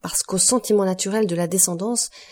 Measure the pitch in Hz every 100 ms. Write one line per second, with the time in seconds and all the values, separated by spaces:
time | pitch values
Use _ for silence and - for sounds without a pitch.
0 | - - - 185 - 254 - 208 190 185
1 | 190 214 214 170 170 185 180 170 208 240
2 | - - -